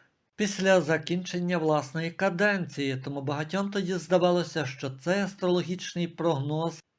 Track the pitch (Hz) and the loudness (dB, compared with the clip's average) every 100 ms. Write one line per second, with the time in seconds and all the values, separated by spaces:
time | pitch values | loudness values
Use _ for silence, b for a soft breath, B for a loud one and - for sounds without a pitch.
0 | B B _ - 208 202 190 185 143 156 | B B _ -4 -4 0 4 4 4 0
1 | 156 180 180 180 175 180 156 151 135 165 | 0 -4 -4 -4 -2 0 2 2 0 -4
2 | 165 165 196 175 208 196 131 - 139 131 | -4 0 0 2 2 2 -2 -4 -2 -2
3 | 143 139 135 147 156 190 202 202 180 180 | -6 -6 -4 -4 -2 -2 -2 -2 -2 -2
4 | 175 180 175 175 170 165 131 - 135 131 | 2 4 6 4 0 -2 -4 -4 -8 -6
5 | 170 196 196 - 180 180 165 185 - 175 | -2 0 -2 -2 0 2 0 -6 -6 -4
6 | 165 170 165 139 143 156 165 160 - | -4 0 0 0 0 -2 -4 -6 -16